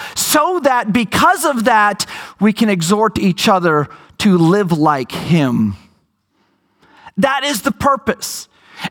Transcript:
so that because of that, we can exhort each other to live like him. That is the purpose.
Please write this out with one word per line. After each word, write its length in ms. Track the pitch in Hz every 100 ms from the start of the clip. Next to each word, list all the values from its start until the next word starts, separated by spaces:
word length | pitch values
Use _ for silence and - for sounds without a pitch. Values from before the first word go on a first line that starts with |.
| - -
so 440 | - 302 320 359
that 300 | 269 247 220
because 540 | 240 220 - 320 370 311
of 200 | 254 220
that, 400 | 220 208 202 - - - -
we 140 | 208
can 160 | 208 220
exhort 480 | 190 160 208 220 -
each 300 | 202 165 233
other 400 | 190 175 151 139 - - -
to 180 | 214 180
live 340 | 165 202 190
like 400 | 160 151 143 123
him. 640 | - - 165 135 117 107 95 _ _ _ _ _ _ _ _ _ _ _ _ - -
That 260 | 269 277
is 180 | 277 247
the 100 | 277
purpose. 760 | - 285 269 - - - - - _ _ - -